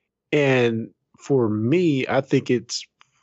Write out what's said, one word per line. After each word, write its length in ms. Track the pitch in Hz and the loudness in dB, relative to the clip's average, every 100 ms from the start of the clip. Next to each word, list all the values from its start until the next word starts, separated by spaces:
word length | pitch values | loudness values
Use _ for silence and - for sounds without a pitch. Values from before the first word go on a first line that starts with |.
| _ _ _ | _ _ _
And 580 | 147 139 131 120 113 117 _ _ _ | 0 2 2 0 -2 -8 _ _ _
for 300 | - 135 113 | -2 0 0
me, 580 | 107 113 170 175 139 - | 0 0 0 2 0 0
I 120 | 131 | -2
think 300 | 139 135 - | 0 0 0
it's 360 | 123 117 - - _ _ _ | -2 -2 -12 -12 _ _ _